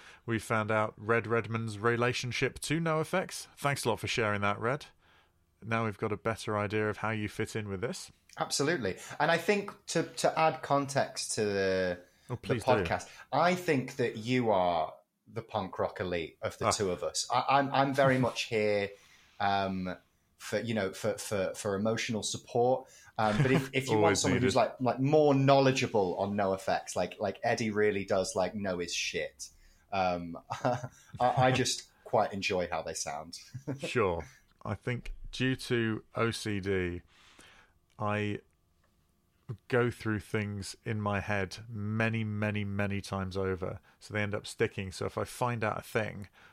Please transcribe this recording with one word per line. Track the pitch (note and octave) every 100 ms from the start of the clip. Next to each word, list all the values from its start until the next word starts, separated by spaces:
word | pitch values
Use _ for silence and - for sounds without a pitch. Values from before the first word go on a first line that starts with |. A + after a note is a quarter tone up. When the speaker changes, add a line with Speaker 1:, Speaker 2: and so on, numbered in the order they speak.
| - - -
Speaker 1:
We've | A2+
found | - A2+ G#2+
out | A2 G#2+ -
Red | G#2 A#2 G#2
Redmond's | A#2 G#2 A2+ A2+ G2+
relationship | A2+ A#2 A#2+ B2 B2 - B2+ -
to | - D#3
no | E3 D#3
F | D#3
X. | F#3 F3 - - -
Thanks | C#3+ C3+
a | A#2+
lot | G#2
for | G#2+
sharing | - G#2+ G#2
that, | G2+ G#2
Red. | A2+ C#3+ - _ _ _ _ _ _ _ G#2+
Now | A2+ A2+
we've | G2+
got | A2
a | G#2
better | A2+ A2 - G#2
idea | G#2 G#2+ G#2+
of | G2+
how | G#2+
you | A2 G#2
fit | - A2 A2+
in | G#2
with | F#2+
this. | A#2+ F#3+ - - _ -
Speaker 2:
Absolutely. | - - C#3+ F3 G2 - - -
And | D3+
I | E3
think | E3+ G#3 G3+ - -
to, | E3+
to | - - - -
add | D#3+ D#3
context | - C#3+ C3+ C#3 G#2+ - -
to | -
the, | G#2 G2 F#2+ F#2+ F#2 F2 - _ -
Speaker 1:
Oh, |
Speaker 2:
the | B2
Speaker 1:
please | - B2
do. | B2+
Speaker 2:
podcast, | A#2+ F2 F2+ - - -
I | C3 F3 F3+
think | F3+ C#3 B2+ -
that | A#2 A2
you | A2 B2+ A2+
are | G2 F2+ E2+ D#2+ - _ _ _
the | A2
punk | - A2 F#2+ -
rock | F#2+ -
elite | F#2 F2 D#2+ -
of | G#2+ -
the | A2
Speaker 1:
Ah. |
Speaker 2:
two | - G2
of | F2
us. | D#2+ - -
I, | A#2+ C3
I'm, | C#3 C#3
I'm | C3 C#3+
very | C3+ C3+ B2+
much | A#2+ -
here, | - A2+ G#2+ G#2 G2+ - - - _ -
um, | G2+ G2 F#2+ F#2+ F#2 F2+ _ _ _ _
for, | - G#2+
you | A#2
know, | A2 F#2+
for, | - G#2+
for, | G2 - G2+ F#2 -
for | G#2+
emotional | G2 A2 A#2 - A2
support. | G2 - - A#2+ B2 B2+ - - - -
Um, | G#2+ G#2+
but | C3
if, | C3+ -
if | C3+ C3
you |
want | A2
Speaker 1:
<laughs> |
Always | G#2 G2
Speaker 2:
someone | G2 A#2
who's, | B2
Speaker 1:
needed. | A#2+ A2 -
Speaker 2:
like, |
like, | B2 A#2+
more | C3+ D#3 D3
knowledgeable | C3+ C3+ C#3 C3+ C3+ A#2+ A2 F#2 E2+
on | G2 G#2
no | G2
F | F#2+ -
X, | D#2+ -
like, | G2+ F2+ -
like, | G#2 -
Eddie | A#2 A#2 A2+
really | G#2 G#2+ G2
does, | G2 G2 F#2 G2
like, | F2+
know | G#2+ G2+ F2+
his | F2
shit. | - - E2+ D2 - - - - _ _
Um, | G2 F#2 F2 E2+ E2 -
<laughs> | -
I, | B2+ A#2+ - - - -
I | B2 B2+ C3
just | C3 A#2+ - - _
quite | - A#2 G2+
enjoy | G2+ F#2 F#2 E2+
how | E2
they | E2
sound. | D#2+ D#2 D2 D2+ - - C3
<laughs> | - C3+
Speaker 1:
Sure. | D#3+ B2 G2 E2+ - - _ _
I | -
think | G#2 - A#2+ - - -
due | - B2+ C3
to | - B2 A2+ G#2+ -
O | - A2+
C | A2+ A2 G2+
D, | F#2 F#2+ F2+ F2 - _ - - - - _ _ _ -
I | G#2+ G#2 G#2 G#2 - _ _ _ _ _ _ _ _ _ - G#2 _
go | B2 A#2+
through | - A2 G#2+
things | - A2 G#2 G#2 F#2+ -
in | - G#2+
my | G#2 G2+
head | F#2+ G#2 F#2 - A2+
many, | A2 G#2 A2 A2+ A2+
many, | G#2+ G#2 G#2+ G#2
many | G2+ G2 G2+ G2+
times | - G2 F#2 F#2+
over, | F#2+ F#2 F#2 G2+ - _
so | -
they | G#2+
end | G#2
up | G#2 -
sticking. | - A2+ - F#2+
So | - G#2
if | -
I |
find | G#2 - B2 A#2+
out | G#2+ -
a |
thing, | - A#2 G#2 G2 G2+ - -